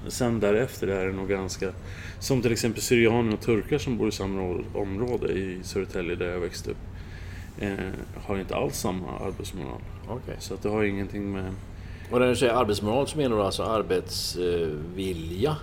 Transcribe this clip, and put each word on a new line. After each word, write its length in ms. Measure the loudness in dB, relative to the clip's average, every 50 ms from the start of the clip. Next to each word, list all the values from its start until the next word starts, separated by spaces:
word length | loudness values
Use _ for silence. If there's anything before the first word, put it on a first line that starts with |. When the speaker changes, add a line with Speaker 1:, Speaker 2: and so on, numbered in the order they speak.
| -2 -4
Speaker 1:
sen 320 | -2 0 2 2 2 4
därefter 480 | 4 4 4 4 4 2 -2 -2 -2 0
är 180 | 0 0 0
det 60 | 0 -2
nog 160 | -2 0 0
ganska, 420 | 0 0 0 -2 -4 -4 -4 -4 -4 -6 -10 -10 -10 -10 -10 -10 -10 -6
som 240 | -2 0 2 4 4
till 100 | 4 4
exempel 300 | 4 2 2 0 0 2
syrianer 500 | 4 6 8 8 8 8 6 4 4 2
och 60 | 2
turkar 380 | 2 2 2 2 2 2 0 0
som 200 | 0 0 0 2
bor 100 | 2 0
i 40 | 0
samma 300 | 0 -2 -2 -2 0 0
o-, 220 | 0 -2 -2 -4 -4 -4
område 580 | -2 -2 -2 -2 -2 0 0 0 0 0 0 0
i 260 | 0 -2 -2 -4 -6 -6
Södertälje 520 | -4 -2 -2 -2 -2 -2 -2 -2 -2 -2
där 180 | -2 -2 -2 -2
jag 80 | -2
växte 300 | -2 -4 -4 -6 -6 -6
upp, 60 | -6 -6 -8 -10 -10 -10 -10 -10 -10 -10 -10 -10 -10 -10 -10 -10 -6 -4
eh, 120 | -2 -2 -2 -2 -4 -4 -6 -6 -8 -8 -10 -8 -4
har 140 | -2 -2 -2
inte 180 | -2 -2 -2
alls 200 | 0 0 0 -2
samma 420 | -2 -2 -2 -2 -2 -4 -6 -6 -6
arbetsmoral. 600 | -6 -6 -6 -6 -8 -8 -8 -8 -8 -6 -8 -8 -10 -10 -12 -10 -10 -8
Speaker 2:
Okej. 260 | -8 -8 -8 -8 -10 -8
Speaker 1:
Så 160 | -8 -8 -6
att 80 | -4 -2
det 60 | 0
har 160 | 2 2 2
ingenting 480 | 2 2 0 -4 -4 -4 -4 -4 -2 -2
med 120 | -4 -4 -6 -6 -8 -10 -10 -12 -12 -10 -10 -10 -10 -6 0
Speaker 2:
Och 100 | 2 4
när 80 | 6 6
du 80 | 6
säger 160 | 6 6 6 6
arbetsmoral 540 | 6 4 4 4 2 2 2 2 2 2 0
så 100 | 0 2
menar 180 | 2 4 4
du 60 | 4 4
alltså 200 | 4 2 0 0
arbetsvilja? 1900 | 2 2 2 2 2 2 2 0 0 -4 -4 -4 -4 -2 0 2 2 2 2 2 0 -2 -4 -6 -6 -4 -4 -2 -2 -2 -4 -4 -4 -2 0 2 2 2 0